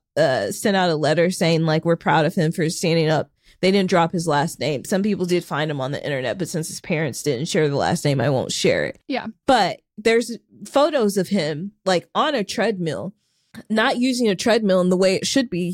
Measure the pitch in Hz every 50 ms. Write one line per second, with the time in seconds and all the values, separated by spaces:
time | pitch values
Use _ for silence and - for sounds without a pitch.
0 | _ _ _ 139 160 147 131 113 98 101 202 - - 220 196 190 180 175 160 151
1 | 151 139 156 170 170 180 185 - 185 165 165 160 160 160 156 160 156 170 170 -
2 | - 180 151 160 151 160 - 196 156 160 165 - 160 160 170 - - 165 165 165
3 | 156 156 160 143 - - _ _ _ _ _ _ - 185 196 202 185 185 202 175
4 | 165 165 - 175 170 165 147 143 143 165 - - 120 147 151 120 101 - 151 156
5 | 202 220 202 - 185 170 180 175 170 - 165 143 156 156 147 139 131 135 143 101
6 | - 143 147 131 127 117 104 190 165 - - 160 165 - - - - - 175 151
7 | 160 135 - - - 151 135 113 156 - - - 151 147 143 131 87 85 170 -
8 | - 147 139 135 117 143 135 123 85 - - - - 165 90 85 73 69 - -
9 | _ - 277 233 - 220 - _ _ - 262 226 190 165 - - _ _ _ -
10 | 208 226 226 233 240 233 233 - - _ _ 117 202 - - 277 285 330 302 269
11 | 220 202 196 202 180 - 196 196 156 151 156 143 185 202 - _ _ - 185 170
12 | - _ - 202 247 311 294 240 196 - - 247 196 214 220 185 170 160 135 87
13 | 107 196 - _ _ _ _ _ _ _ - - - _ 214 220 220 269 - 240
14 | 247 262 254 247 247 214 185 175 - 240 220 240 220 196 185 185 180 180 185 180
15 | 190 190 190 - - - - 269 254 - 185 170 180 175